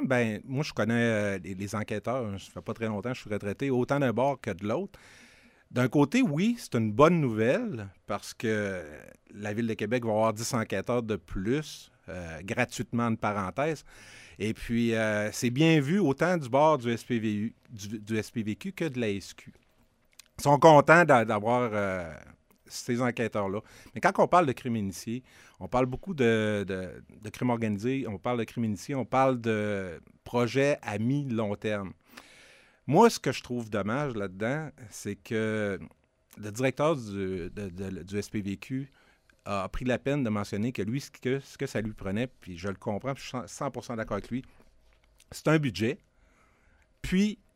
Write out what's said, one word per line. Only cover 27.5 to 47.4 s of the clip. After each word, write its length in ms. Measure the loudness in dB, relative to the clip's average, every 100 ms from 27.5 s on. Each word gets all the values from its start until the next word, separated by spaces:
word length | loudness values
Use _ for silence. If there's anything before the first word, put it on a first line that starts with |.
| 0 0 -2 -2 -2 -4
on 120 | -6
parle 200 | -4 -4
de 60 |
crime 200 | -4 -4
initié, 300 | -2 -2 -4
on 120 | -6 0
parle 340 | 2 4 2
de 580 | 0 0 0 -4 -6 -10 -16 _
projets 560 | -4 0 0 2 2 0
à 160 | -2 -2
mi-long 560 | 0 0 0 -2 -2 -4
terme. 360 | -4 -4 -6 -12 _ -20 -20 -20 -20 -20 _ _ 2
Moi, 220 | 6 6
ce 100 | 6
que 140 | -2
je 100 | -4
trouve 280 | -4 -8 -4
dommage 440 | -2 -2 -2 -2
là-dedans, 540 | -4 -6 -4 -4 -2 -6 -12 -18
c'est 260 | -12 -10 -10
que 600 | -4 -2 -2 -2 -2 -4 -10 -20 _ _ _ -14
le 160 | -10
directeur 420 | -2 0 2 0
du, 560 | 0 -4 -6 -4 -4 -6
de, 200 | -8 -10
de, 320 | -8 -8 -8
du 160 | -6 -6
S 100 | -4
P 140 | -6
V 140 | -6 -6
Q 340 | -6 -8 -8 _ _ _ _ _ -8
a 200 | -6 -6
pris 160 | -4 -2
la 120 | 0
peine 240 | 0 0
de 60 | 0
mentionner 440 | 0 -2 -2 -4
que 100 | -2
lui, 180 | -4 -4
ce 100 | -8
que, 300 | -8 -4 -4
ce 160 | -4 -8
que 80 | -6
ça 140 | -4
lui 140 | -6
prenait, 320 | -6 -4 -4 -4
puis 320 | -8 -14 -8
je 100 | -8
le 60 |
comprends, 400 | -6 -6 -6 -6
puis 80 | -8
je 60 | -8
suis 100 | -10
cent, 80 | -10
cent 240 | -8 -8
pour 120 | -6
cent 140 | -8 -8
d'accord 220 | -6 -6
avec 120 | -6
lui, 140 | -8 -10 -18 -20 _ _ _ _ _ _
c'est 180 | -4 2
un 100 | 2
budget, 400 | 2 0 -2 -2 _ _ _ _ _ _ _ _ _ _
puis 380 | -2 2 2 -2